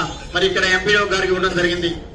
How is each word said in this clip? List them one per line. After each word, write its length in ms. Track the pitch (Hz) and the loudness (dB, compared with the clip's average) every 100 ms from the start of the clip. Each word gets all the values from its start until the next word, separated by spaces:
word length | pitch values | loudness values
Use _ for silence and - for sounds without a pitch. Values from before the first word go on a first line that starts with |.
| 156 - - | -2 -6 -6
మరి 100 | - 190 | 0 0
ఇక్కడ 140 | 185 185 185 | 2 2 2
ఎంపీఓ 260 | 202 208 202 | 2 2 2
గారికి 180 | 190 185 | 0 0
ఇవ్వడం 200 | 180 185 175 | 0 0 2
జరిగింది. 320 | 175 175 170 165 - | 0 0 -2 -4 -10